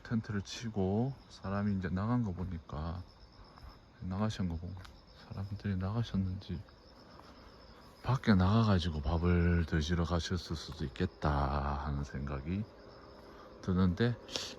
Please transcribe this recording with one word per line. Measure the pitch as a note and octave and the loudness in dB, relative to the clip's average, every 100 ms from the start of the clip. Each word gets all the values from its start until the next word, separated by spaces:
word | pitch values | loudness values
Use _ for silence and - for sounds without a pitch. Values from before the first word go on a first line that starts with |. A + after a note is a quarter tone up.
텐트를 | - A2+ A2+ G#2 | -2 -2 -2 -4
치고 | F#2+ - A#2 G#2 F#2+ G#2 C3 C3+ - | -6 -8 -6 0 2 2 0 -4 -14
사람이 | - G2 G2 G#2 F#2+ | -12 -4 -2 0 0
이제 | F#2 | 0
나간 | F2+ G#2+ B2 | 0 2 2
거 | A2 | 0
보니까, | F2+ F#2 E2 - D2 E2 F2+ - - - - - - - - - - | -2 -4 -6 -6 -6 -4 -6 -10 -18 -20 -20 -20 -20 -20 -20 -20 -10
나가신 | F2+ F#2+ G#2+ G#2 F#2 | -6 -2 -2 0 -2
거 | E2 | -4
보고 | F2+ F#2 - - - - - | -6 -10 -14 -20 -20 -20 -14
사람들이 | - G2 G2+ G2+ F#2 | -10 -8 -6 -2 -2
나가셨는지 | F#2+ A2+ A2+ G2 F#2+ F#2+ - E2+ - - - - - - - - - - - - - - | -2 -2 -2 0 -2 -4 -6 -8 -10 -18 -20 -20 -20 -20 -20 -20 -20 -20 -20 -20 -20 -6
밖에 | - C3 - | 0 2 6
나가가지고 | F#2+ F#2 A#2 A2 F#2 E2+ D#2 | 6 8 6 6 4 2 -2
밥을 | - E2 F2 F2 E2+ E2+ E2 | 0 2 4 6 6 4 4
드시러 | E2 D2+ E2+ | 0 2 2
가셨을 | E2 E2+ - F2 - D#2+ | 2 0 0 -2 -2 -6
수도 | - D#2 | -8 -6
있겠다 | D2 - F2+ - D2+ C#2+ C#2 C#2+ C#2+ C#2+ | -6 -2 -2 0 0 2 2 0 0 -2
하는 | D2 C#2+ | -2 -2
생각이 | C#2+ C2+ C#2 C#2 D2 F#2+ G#2+ - - - - - - - - - | -4 -6 -4 -4 -2 -2 -2 -10 -20 -20 -20 -20 -20 -20 -18 -8
드는데, | - F2+ F#2 F2 A#2 A#2 - - - | 0 4 4 4 2 0 -4 -6 -6